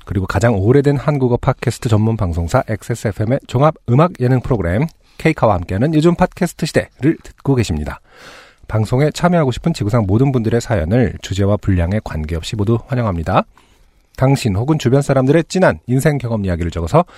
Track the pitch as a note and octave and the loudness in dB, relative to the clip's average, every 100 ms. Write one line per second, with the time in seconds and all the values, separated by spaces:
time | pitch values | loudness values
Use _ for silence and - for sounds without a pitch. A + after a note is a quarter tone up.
0 | - F#2+ F#2 G2+ A#2 G2+ G2+ C#3+ C#3 C#3+ | -6 -4 -2 0 2 2 4 4 4 0
1 | - C#3+ B2+ A#2+ - - B2 - A#2 G#2+ | 0 0 0 0 0 -2 -4 -4 0 2
2 | A2 A2 F#2 E2 E2+ B2+ - G#2 - A#2 | 2 0 -2 -2 -2 -2 -2 -6 -6 -6
3 | A2 - G#2+ C3+ - B2 D3+ - - B2 | -4 -4 -2 -2 -2 0 0 0 0 2
4 | D#3+ - B2 B2+ - A#2 E2+ G2 E3 - | 2 0 0 0 0 -2 0 0 -2 -6
5 | _ - D#3+ D#3 A2+ F#2 E2+ F#2 C#3+ D#3 | _ -4 -2 2 2 2 -2 -2 0 2
6 | E3+ E3+ F#3 - F3+ - E3 - - - | 2 2 0 0 -6 -4 -4 -2 -4 -2
7 | C#3+ - - - - B2+ G#2 D2+ C#2+ - | -2 -2 -6 -6 -2 0 0 -2 -4 -8
8 | _ - - - - _ - A2 G#2+ B2+ | _ -20 -20 -20 -20 _ -6 -2 0 0
9 | D3+ - F3 F3 C3+ - E3+ - G2+ A#2+ | 0 0 0 2 0 -2 -2 -2 0 0
10 | F#2+ A2 C#3 B2+ A2 A#2 - G#2+ D#2 B2 | 2 2 2 0 0 -2 0 -2 0 2
11 | G2+ - - F#2 G2+ G#2 - F2+ E2+ G#2+ | 0 -2 -6 -2 0 0 0 0 0 -2
12 | - D#2 D#2 E2+ - G#2+ G2+ A#2 - B2 | -4 -8 -6 -6 -6 -4 0 -2 -2 -4
13 | A2+ E2+ E2+ A2+ - _ _ _ _ _ | -2 -2 -2 -2 -2 _ _ _ _ _
14 | _ - C3 C#3 A2 F#2+ C3 D#3+ A#2 C3+ | _ -2 0 2 0 -2 0 0 2 2
15 | C#3+ C3+ C3 D#3+ D#3 F#3 E3+ F#2+ - C3 | 2 2 2 2 0 2 2 0 -2 0
16 | D#3 C#3+ A2+ A2 F#2+ E2+ E2+ E2 E2 D#3 | 0 0 -2 -4 -2 -2 -4 -4 0 0
17 | - | 0